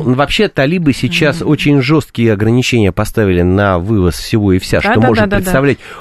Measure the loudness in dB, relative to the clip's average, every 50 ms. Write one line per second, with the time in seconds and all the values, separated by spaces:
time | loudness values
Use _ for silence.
0 | 0 0 0 0 0 -2 0 0 -2 -2 0 -2 -2 0 0 0 0 0 -2 -2
1 | -2 -4 -2 0 0 0 -2 -2 -2 -2 0 0 2 2 2 2 2 2 0 0
2 | -2 -4 -4 -2 0 0 0 0 0 0 0 0 0 0 0 0 2 0 0 -2
3 | -4 -4 -2 0 0 2 2 2 2 2 2 2 2 2 0 0 0 -2 0 0
4 | 0 0 0 -2 -6 -2 -2 0 2 2 2 0 0 -2 -2 -2 0 0 2 2
5 | 2 2 2 2 0 0 0 -2 -2 0 0 0 0 0 -2 -2 -6 -18 -20 -16